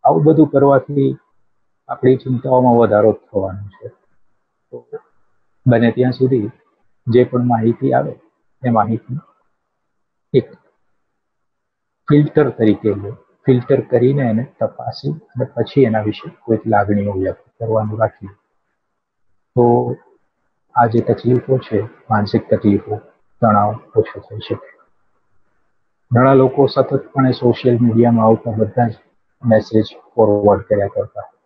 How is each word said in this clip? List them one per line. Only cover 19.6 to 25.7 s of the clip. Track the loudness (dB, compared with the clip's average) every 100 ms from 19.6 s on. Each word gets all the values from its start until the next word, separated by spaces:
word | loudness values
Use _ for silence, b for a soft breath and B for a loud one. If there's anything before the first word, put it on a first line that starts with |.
| 2 2 -2 -8 _ _ _ _ _ _ _
આ | 0 2
જે | 0
તકલીફો | -2 -2 0 -2 0 -4
છે, | -2 -6 -6 -16 _
માનસિક | -4 -2 -4 -2
તકલીફો, | -2 0 -2 -4 -12 _ _ _ _
તણાવ | 0 2 0 -6 -4 -4
ઓછો | -4 -10
થઈ | -16 -16
શકે. | -10 -12 -12 _ _ _ _ _ _ _ _ _ _